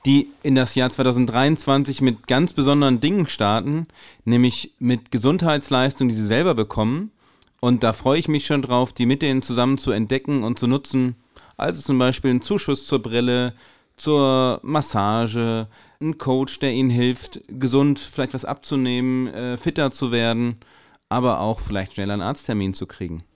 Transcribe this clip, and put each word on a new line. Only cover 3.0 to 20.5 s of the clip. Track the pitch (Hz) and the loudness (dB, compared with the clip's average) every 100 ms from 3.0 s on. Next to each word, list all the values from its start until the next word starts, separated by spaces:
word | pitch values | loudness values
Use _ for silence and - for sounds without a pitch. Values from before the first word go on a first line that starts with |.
| 143 202 156 | 2 0 -2
starten, | - 104 110 101 151 160 - - - - | 0 0 2 0 -4 -6 -14 -20 -8 2
nämlich | 120 123 - - _ | 4 4 2 -10 _
mit | 123 123 - | 0 0 -2
Gesundheitsleistungen, | 127 120 175 165 151 - 131 131 - 127 | 0 0 2 2 0 0 0 0 0 0
die | 110 | 0
sie | 107 | 0
selber | 113 175 127 | 2 2 0
bekommen. | 107 - 110 143 214 _ _ _ _ _ | -2 0 0 -2 -6 _ _ _ _ _
Und | 123 123 | 0 2
da | 117 | 2
freue | 110 131 147 | 0 0 2
ich | 160 | 2
mich | 151 - | -2 0
schon | 147 | -2
drauf, | 131 123 127 | 0 0 0
die | - 120 | 0 0
mit | 139 | 2
denen | 151 131 | 2 0
zusammen | - 120 123 139 | -2 0 0 0
zu | - | 0
entdecken | 107 107 135 135 143 | -2 0 -2 -2 -2
und | 110 120 | -2 -2
zu | 123 | 0
nutzen. | 135 139 135 127 120 _ - - - | 0 0 -2 -2 -4 _ -20 -20 -6
Also | - 170 | -4 -4
zum | - 135 | -2 2
Beispiel | 127 127 135 | 2 2 0
einen | 123 | 0
Zuschuss | - 202 - 139 - | 0 -4 -2 -4 -2
zur | 135 | -4
Brille, | 113 117 123 123 123 - - _ _ _ | -2 -2 0 0 -2 -6 -20 _ _ _
zur | - 147 135 131 127 113 | 0 2 4 2 2 -2
Massage, | - 156 139 110 101 113 117 117 117 113 107 - _ _ | -2 -4 -2 0 0 0 -2 -2 -2 -2 -6 -14 _ _
einen | 156 151 | -6 -4
Coach, | 139 131 135 - | -2 0 0 -2
der | 143 | -2
ihnen | 120 131 | 2 2
hilft, | 120 123 123 - - - | 4 2 0 -8 -14 -14
gesund | 131 131 135 143 143 | -4 0 4 4 0
vielleicht | - - 131 | -4 -6 -6
was | 131 | -6
abzunehmen, | - - - 143 127 123 127 127 127 | -8 -10 -4 -2 0 0 -2 -2 -4
äh, | - 123 123 | -6 -8 -4
fitter | - 156 139 | -4 -2 -2
zu | - 131 | -2 -2
werden, | 117 117 117 120 | 0 0 0 -2